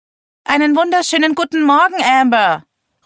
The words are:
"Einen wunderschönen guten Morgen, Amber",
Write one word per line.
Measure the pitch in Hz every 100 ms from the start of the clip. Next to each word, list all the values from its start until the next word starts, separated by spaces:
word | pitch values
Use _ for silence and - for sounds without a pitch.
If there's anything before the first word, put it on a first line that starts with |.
| _ _ _ _ -
"Einen | 285 302 294
wunderschönen | 349 359 339 330 311 311
guten | 330 320
Morgen, | 302 285 370 370
Amber", | 247 262 262 233 196 160 - _ _ _